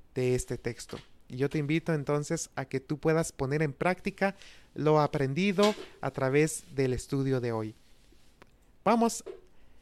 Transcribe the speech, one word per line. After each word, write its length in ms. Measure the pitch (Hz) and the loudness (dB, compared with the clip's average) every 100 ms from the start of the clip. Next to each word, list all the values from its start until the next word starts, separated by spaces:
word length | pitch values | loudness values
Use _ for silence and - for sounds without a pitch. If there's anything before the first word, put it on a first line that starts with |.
| - | -10
de 220 | - 127 127 | -2 0 0
este 200 | - 120 | -2 -6
texto. 420 | 117 117 - - - - - | -6 -8 -12 -14 -16 -20 -12
Y 120 | 127 | -4
yo 120 | 143 | -2
te 80 | 160 | -2
invito 360 | 143 160 165 | 0 0 0
entonces 560 | 156 135 147 147 165 - | -2 0 -2 -2 -4 -6
a 120 | - 135 | -8 -6
que 120 | 135 | -6
tú 200 | - 151 | -4 -2
puedas 340 | 160 160 165 | 2 2 0
poner 300 | - 131 147 | -4 -2 0
en 100 | 156 | -2
práctica 640 | 135 175 180 202 - 196 - - - - | 0 -2 -2 -4 -2 -2 -2 -14 -20 -14
lo 260 | - 147 156 | -2 4 4
aprendido 720 | 147 147 135 143 196 180 208 208 - - | 4 2 0 0 0 4 4 2 -6 -8
a 120 | - | -6
través 500 | - 131 143 156 - - 135 | -2 2 4 2 0 -8 -2
del 160 | 131 | 0
estudio 480 | 123 - 139 135 131 | 0 -2 -2 0 0
de 100 | 120 | 0
hoy. 240 | 113 107 - - - - - - - - _ _ - | -2 -4 -10 -20 -20 -20 -20 -20 -20 -20 _ _ -4
Vamos 400 | 185 233 233 - - - - - - - | 2 4 2 0 -12 -18 -20 -20 -20 -20